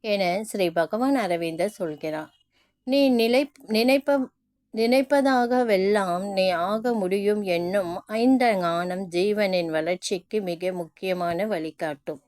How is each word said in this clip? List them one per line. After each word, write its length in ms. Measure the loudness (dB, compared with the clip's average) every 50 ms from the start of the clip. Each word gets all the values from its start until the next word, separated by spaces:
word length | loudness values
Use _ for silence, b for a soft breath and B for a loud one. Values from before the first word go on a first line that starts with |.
என 440 | _ -2 0 0 2 0 0 -2 -4
ஸ்ரீ 220 | -6 -2 0 0 0
பகவான் 440 | 2 0 0 0 0 -2 0 2 2
அரவிந்தர் 560 | 0 0 0 -2 -2 -2 -4 -2 -2 -4 -4
சொல்கிறார். 640 | -4 -6 -6 -6 -6 -6 -8 -6 -6 -6 -8 -12 _ _ _ _ _ _ _ _ _ _ _
"நீ 260 | 0 2 4 4 4 4
நிலை-, 400 | 4 2 2 2 2 0 0 _ -20 -8 -2
நினைப்ப-, 600 | 0 2 4 4 4 2 2 2 0 0 0 -4 _ _ _ _ _ _ _ _ _
நினைப்பதாகவெல்லாம் 1600 | -2 0 2 4 2 2 2 2 2 4 4 4 2 2 2 2 0 2 2 2 2 4 4 2 2 2 0 -2 -4 -4 -4 -2
நீ 160 | 0 0 2
ஆக 460 | 2 0 0 -2 -2 -2 -2 -2 -2
முடியும்" 480 | 0 0 0 -2 0 0 0 0 0 0
என்னும் 520 | -2 -2 -2 -2 0 -2 -2 -2 -2 -6 -8 -10
ஐந்த 480 | -8 -4 2 4 4 4 4 4 2 2
ஞானம் 540 | 2 0 0 0 0 -2 -4 -4 -6 -8 -4
ஜீவனின் 600 | -2 0 0 0 2 0 0 0 0 0 -2 0
வளர்ச்சிக்கு 720 | -2 -2 0 -2 -4 -4 -4 -6 -6 -6 -6 _ -6 -4
மிக 320 | -4 -4 -6 -4 -4 -4 -4
முக்கியமான 760 | -4 -8 -10 _ -10 -4 -4 -4 -2 -2 -4 -2 -2 -2
வழிகாட்டும். 760 | -2 -2 -4 -4 -8 -8 _ -8 -8 -8 -8 _ -12 -12 -12 _